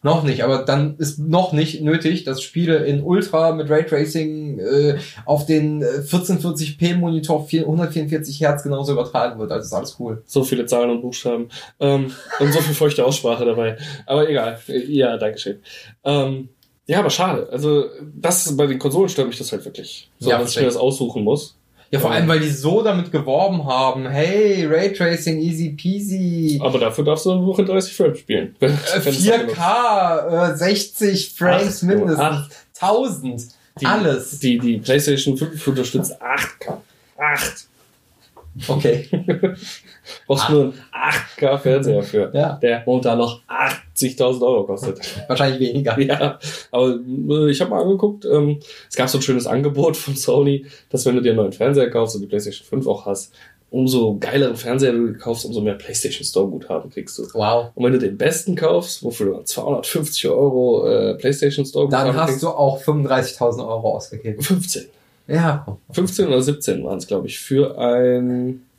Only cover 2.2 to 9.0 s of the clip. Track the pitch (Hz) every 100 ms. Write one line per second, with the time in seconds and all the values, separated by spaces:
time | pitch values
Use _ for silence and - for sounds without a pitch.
2.2 | - 135 - 165 170 156 139 143 156 185
3.2 | 196 160 165 160 143 151 160 143 151 165
4.2 | 156 156 151 143 98 139 147 143 - -
5.2 | - 147 147 156 151 151 123 139 143 175
6.2 | 175 170 170 151 147 147 170 175 170 160
7.2 | 151 151 - 165 147 165 160 165 147 156
8.2 | 151 - 151 147 143 139 139 127